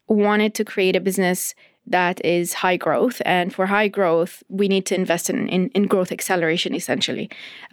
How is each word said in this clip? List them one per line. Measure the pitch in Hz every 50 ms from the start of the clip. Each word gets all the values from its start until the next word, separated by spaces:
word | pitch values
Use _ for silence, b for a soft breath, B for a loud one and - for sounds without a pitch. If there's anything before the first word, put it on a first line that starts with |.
| _
wanted | - 220 208 202 208 208 208 214 214 214
to | - 214
create | - - 214 190 185 180
a | 185
business | 180 196 185 196 190 180 180 - - - b b b b b b _
that | - - 180 180 175 180 - -
is | 170 175 175 175 175 -
high | - - 185 180
growth. | - - - 147 123 - 254 247 - -
And | - 180 180 175 190 -
for | - 190
high | 196 202 208 214 202
growth, | 202 202 196 170 165 165 170 196 - - -
we | - 190 190 202 190
need | 196 190 190
to | - 196
invest | 180 185 - 170 175 - -
in, | 175 - - -
in, | - 185 185 -
in | - 196 202
growth | 185 208 190 180 - 180
acceleration, | - - - 190 180 165 160 165 180 - - -
essentially. | 180 - - 127 - - - 123 - - B B B B B B B B B